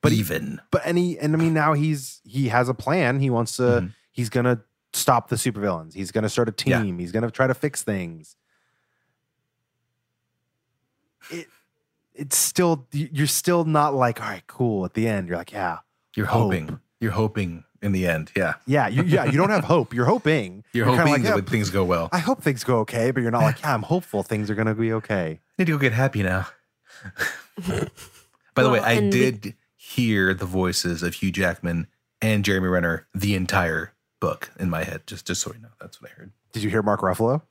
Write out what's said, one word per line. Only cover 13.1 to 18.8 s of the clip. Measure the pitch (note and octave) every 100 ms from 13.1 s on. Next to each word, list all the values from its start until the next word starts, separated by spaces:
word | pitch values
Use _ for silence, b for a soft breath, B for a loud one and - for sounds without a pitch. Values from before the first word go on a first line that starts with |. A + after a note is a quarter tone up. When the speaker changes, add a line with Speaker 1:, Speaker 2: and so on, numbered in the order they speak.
Speaker 1:
you're | D3 D3
still | - - F3 D#3+
not | D3+ D3
like, | C#3 B2 A#2
"All | A#2
right, | F#2+ -
cool." | - B2 G#2 F2+
At |
the | - A2+
end, | G#2 F2
you're | F2
like, | E2+
"Yeah, | G#2 F2+ D#2+ _ _ _ -
Speaker 2:
You're | G#2
Speaker 1:
hope." | A2+
Speaker 2:
hoping. | G#2+ F#2 D#2 - _ _
You're | A2+
hoping | G2 A2 G#2+ F#2 E2 - _
in | G#2
the | F#2+ F#2
end. | D#2+ D#2 -
Yeah. | F2 - -
Speaker 1:
Yeah, | C#3+